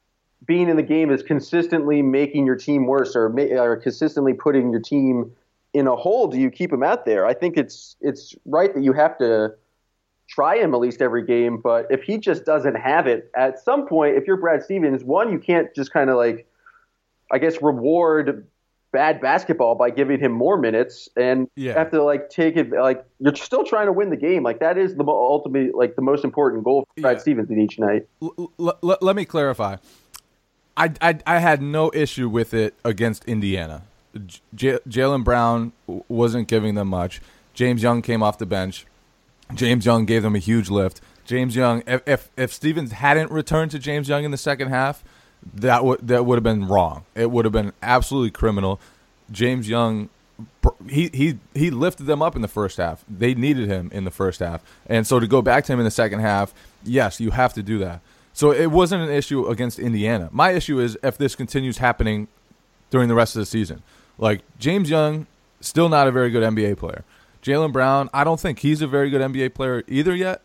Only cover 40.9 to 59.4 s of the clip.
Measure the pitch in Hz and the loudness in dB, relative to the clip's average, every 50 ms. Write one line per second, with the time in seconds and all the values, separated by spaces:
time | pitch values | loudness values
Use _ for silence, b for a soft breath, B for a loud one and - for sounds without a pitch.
40.9 | - - b b b b _ - 123 127 127 127 110 127 127 120 117 117 - 120 | -4 -8 b b b b _ -6 -4 -2 -2 -2 0 2 2 2 2 0 -2 -4
41.9 | 127 127 - 151 135 - - - _ - 127 113 - - 143 156 156 170 143 113 | -4 -2 0 0 -2 -2 -2 -6 _ -6 -6 -6 -6 -4 -4 -2 -2 -2 -6 -8
42.9 | 107 107 139 143 147 160 160 - 151 156 - - 160 156 160 151 151 143 123 147 | -6 0 2 4 4 4 2 -2 -4 -6 -2 0 0 0 0 -2 -6 -8 -6 -6
43.9 | 147 151 139 135 143 147 151 147 143 131 - 147 139 127 139 131 131 127 131 139 | -6 -4 -2 -2 -2 -2 -2 -4 -6 -4 -4 -4 -4 -2 -4 -4 -2 -2 -2 -2
44.9 | 143 - b b b b b b b b - - - 101 113 127 120 120 131 127 | -4 -8 b b b b b b b b -20 -16 -8 -2 2 2 4 4 4 2
45.9 | 123 - 123 117 123 120 120 123 123 120 110 117 110 104 98 92 101 95 87 80 | 0 0 0 0 2 2 4 2 2 2 2 2 0 0 0 2 2 2 2 2
46.9 | 73 76 - _ - 113 117 117 120 117 113 110 104 110 104 101 - _ - 117 | -2 -8 -16 _ -4 -2 -2 0 2 2 2 2 2 0 -2 -2 -6 _ 0 2
47.9 | 127 127 - - 131 139 123 107 - - - 110 104 101 95 95 98 b b b | 2 2 2 0 -2 -2 -2 -2 -2 -2 -2 0 0 0 0 -2 -4 b b b
48.9 | b b b b b _ _ - - 92 117 123 127 127 110 107 113 117 117 113 | b b b b b _ _ -14 -6 -2 -2 0 0 -2 -4 -2 -2 0 0 0
49.9 | 110 104 104 - _ _ _ _ _ - 113 - _ _ - 127 - - - 127 | -2 -4 -6 -10 _ _ _ _ _ -20 -20 -20 _ _ 0 0 0 -2 -8 -4
50.9 | 135 147 175 - - 127 143 170 139 202 - _ - 139 160 175 135 117 156 180 | -2 -2 -2 -2 0 0 0 0 0 -4 -10 _ -4 -2 -2 0 0 0 -2 -2
51.9 | - - 139 139 147 143 156 170 - 123 110 - - 107 104 92 - - 87 82 | -2 -4 -2 -2 0 0 0 -2 -2 -4 -6 -6 -4 -4 -6 -4 -4 -4 -6 -6
52.9 | 76 - _ - 104 90 117 123 127 117 127 147 143 127 107 101 98 90 87 - | -6 -10 _ -16 -6 -2 0 0 0 0 0 0 0 0 -2 -2 -4 -4 -6 -8
53.9 | - 101 95 90 - - 98 95 87 - 90 85 82 78 b b b b b - | -8 -8 -8 -6 -4 -4 -4 -4 -2 -4 -6 -8 -8 -10 b b b b b -2
54.9 | 117 113 110 - 131 123 113 98 135 131 110 131 120 143 - - 131 120 117 107 | 0 0 2 2 2 2 4 4 4 4 4 4 2 2 2 0 0 0 0 0
55.9 | - - 113 101 104 107 110 107 101 98 101 - b b b b b b - 110 | 0 0 0 0 -2 -2 -2 0 0 0 -2 -4 b b b b b b -8 -2
56.9 | 123 135 113 98 - - 113 107 - 127 127 123 - 107 98 101 110 101 95 87 | 0 0 0 0 -2 -4 -4 -2 0 2 0 0 0 -4 -6 -4 -4 -4 -4 -6
57.9 | 85 85 b b b b b b _ - 147 147 139 135 165 165 151 180 180 165 | -8 -12 b b b b b b _ 2 4 4 4 4 2 4 4 4 4 4
58.9 | 196 175 165 151 147 143 - - 143 131 | 2 -2 -2 -2 -2 -2 -2 -2 -2 -2